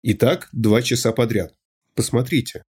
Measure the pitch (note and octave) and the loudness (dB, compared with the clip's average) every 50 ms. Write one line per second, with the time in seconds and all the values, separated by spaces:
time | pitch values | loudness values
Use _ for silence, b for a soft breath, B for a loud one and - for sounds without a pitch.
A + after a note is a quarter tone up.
0 | - A2+ G2+ - - B2+ F3 F3+ - _ - B2 A2 G#2+ G#2+ A#2 B2 - B2 A2+ | 0 -2 0 2 2 2 2 0 -6 _ -6 0 2 4 4 4 4 0 -2 0
1 | - A2+ A2 - A#2+ A2+ A2 G2+ F2 - _ _ _ _ _ _ _ _ _ - | 0 0 0 2 0 0 0 -4 -4 -4 _ _ _ _ _ _ _ _ _ -4
2 | A#2+ - - A#2 B2+ B2+ E3+ C#3+ A#2+ - - - - | -4 0 0 -2 0 0 -2 -2 -2 -4 -12 -14 -18